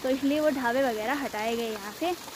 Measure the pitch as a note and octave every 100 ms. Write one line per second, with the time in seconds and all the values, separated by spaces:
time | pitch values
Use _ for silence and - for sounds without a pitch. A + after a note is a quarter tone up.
0 | C4 C4 C#4 D4 D4+ C#4 B3+ A#3+ C4+ A3
1 | G#3+ C#4+ C4 G#3+ A3 A#3 A#3 G#3+ G3+ G#3+
2 | E4 F4 -